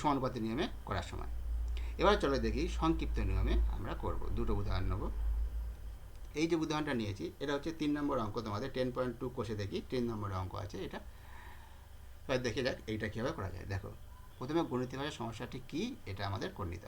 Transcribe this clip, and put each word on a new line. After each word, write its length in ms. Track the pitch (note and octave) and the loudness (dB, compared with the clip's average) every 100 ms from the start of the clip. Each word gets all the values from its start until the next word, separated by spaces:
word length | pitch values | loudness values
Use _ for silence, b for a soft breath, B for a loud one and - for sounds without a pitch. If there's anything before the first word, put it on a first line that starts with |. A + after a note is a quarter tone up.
সমানুপাতের 400 | D#3 C3+ B2+ A#2+ A2+ | 4 4 2 0 0
নিয়মে 200 | A#2 - - - | 0 0 -2 -2
করার 200 | F#2+ - | -2 -2
সময়। 200 | F2 - - - - - B B - | -4 -4 -2 0 0 0 B B 4
এবার 140 | F3+ G#3 | 6 6
চলো 140 | D#3 C3+ A2+ | 6 4 4
দেখি 160 | A2 E3+ - | 2 2 4
সংক্ষিপ্ত 380 | D#3+ E3 - - G2 | 4 4 2 2 4
নিয়মে 240 | G2 G2+ G#2 - - | 4 6 6 4 2
আমরা 160 | F#2+ - | -2 -2
করব, 160 | G2 E2 - G#2+ | 0 0 2 2
দুটো 140 | A2+ G#2 | 4 4
উদাহরণ 260 | G2 F#2+ F#2+ | 4 2 2
নেব। 100 | F#2 G2+ - - - - - - - - - - - - D3 | 2 0 2 2 2 2 0 -4 -6 -8 -10 -10 -10 -6 0
এই 60 | E3 | 2
যে 60 | E3 | 4
উদাহরণটা 320 | D#3 D3+ D3+ B2+ | 2 2 2 2
নিয়েছি 240 | G#2 G2 E3+ - | 0 0 -4 -2
এটা 100 | C#3 C#3+ | 0 0
হচ্ছে 140 | E3 D#3+ | 0 0
তিন 100 | D3+ D3 | 2 2
নম্বর 180 | C#3+ C3+ | 2 2
অঙ্ক, 120 | G#2+ A#2+ A2 | 2 0 -2
তোমাদের 220 | G#2 C3 C3 | -2 0 0
টেন 120 | B2+ | 0
পয়েন্ট 200 | B2+ B2+ A#2+ | 2 0 0
টু 60 | B2+ B2+ | -4 -2
কোষে 180 | G#2+ G#2 | -2 -2
দেখি 160 | G2+ F3 - | -2 -2 -2
তিন 120 | B2+ A#2+ | 0 2
নম্বর 180 | A2 G2+ F#2+ | 0 -2 -2
অঙ্ক 120 | F#2 F#2+ | -2 -4
আছে 120 | G2 - D#3+ | -6 -6 -6
এটা। 120 | F#3+ - B B B B B B B B - - - | -8 -10 B B B B B B B B -14 -14 -10
এবার 160 | - C3 B2 | 0 2 2
দেখে 140 | G#2+ B2+ | 2 0
যাক 100 | - - | 0 -2
এইটা 140 | G#2+ A2 | -2 -2
কীভাবে 200 | G#2+ B2 D#3+ | -2 -2 -2
করা 120 | F#2 | -4
যায়। 120 | F2+ F2+ | -4 -4
দেখো, 180 | G2 G2+ - - - - - | -4 -4 -10 -12 -14 -14 -8
প্রথমে 220 | B2+ D#3+ D#3+ | 0 0 2
গণিত 220 | B2+ B2+ C3 | 0 -2 -2
ভাষায় 160 | C#3+ - | -4 -4
সমস্যাটি 380 | A#2 A2+ B2 - - | -6 -6 -6 -8 -6
কী 120 | C#3 A3+ A#3+ - | -4 -2 -4 -6
এটা 120 | G2 G2 | -4 -2
আমাদের 180 | G2 F3+ - | -2 -4 -4
করে 120 | E2+ | -6
নিতে 120 | F2 | -6